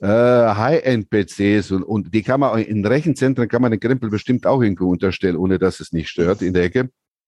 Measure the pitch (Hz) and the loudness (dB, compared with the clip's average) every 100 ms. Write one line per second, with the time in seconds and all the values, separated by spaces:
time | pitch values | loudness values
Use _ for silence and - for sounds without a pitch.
0 | 98 110 120 123 117 101 113 156 131 120 | 0 2 4 4 4 2 0 0 0 -2
1 | 98 107 95 - 101 104 98 95 87 107 | 0 -2 -2 0 2 2 0 -4 -2 -4
2 | 85 107 104 131 135 113 107 107 101 131 | -2 -4 0 0 2 0 -2 -2 0 0
3 | 156 139 131 127 117 120 123 110 113 131 | 0 0 0 0 0 0 0 0 0 -2
4 | 113 104 - 123 92 131 113 90 90 90 | -2 -4 -2 -2 0 2 0 0 -2 0
5 | 95 - 95 82 95 92 92 - 78 82 | -2 -2 -2 0 0 0 0 -2 -8 -8
6 | 80 - 85 104 92 90 87 123 131 - | -6 -2 0 0 0 0 0 0 -4 -8
7 | _ _ | _ _